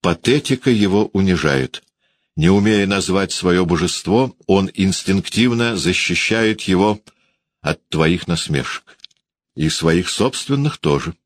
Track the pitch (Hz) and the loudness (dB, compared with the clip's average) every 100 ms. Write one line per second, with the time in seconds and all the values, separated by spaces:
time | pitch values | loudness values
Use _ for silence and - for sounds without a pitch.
0 | 90 85 - 143 - 127 - 113 101 101 | 0 -2 0 0 0 -2 0 2 2 2
1 | 107 95 95 90 78 69 65 - _ _ | 0 0 2 2 2 0 -2 -8 _ _
2 | _ _ _ - 80 98 101 104 98 98 | _ _ _ 0 2 4 4 2 2 0
3 | 92 95 98 - 92 90 90 85 85 - | 0 -2 -2 -2 0 2 2 0 0 -4
4 | - 107 131 - - 95 95 - 95 92 | 0 0 0 -6 0 0 0 0 -2 0
5 | - 95 87 - 123 117 117 104 80 92 | -2 -2 -2 0 2 2 -2 0 -2 0
6 | - 87 - 113 110 110 - 92 101 107 | -2 -2 0 0 0 0 0 2 2 0
7 | - _ _ _ _ _ - 80 _ 78 | -8 _ _ _ _ _ -6 -6 _ 0
8 | 80 87 - 85 - 71 62 - _ - | 2 0 -2 -4 -2 -4 -4 -10 _ -20
9 | - _ _ _ _ - 78 - 82 85 | -20 _ _ _ _ -4 -4 0 0 0
10 | 90 - 127 - - 139 147 - 78 71 | 0 -2 -2 -2 -4 -2 -2 -2 -2 -2
11 | 82 - | -2 -12